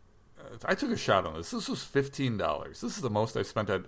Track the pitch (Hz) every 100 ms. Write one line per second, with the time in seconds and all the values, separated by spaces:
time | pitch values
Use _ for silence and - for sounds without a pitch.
0 | - - - - - - - 196 277 220
1 | - 98 87 78 85 - 185 135 - 139
2 | 139 - 135 107 82 73 73 - 240 202
3 | 135 104 110 120 101 - 104 95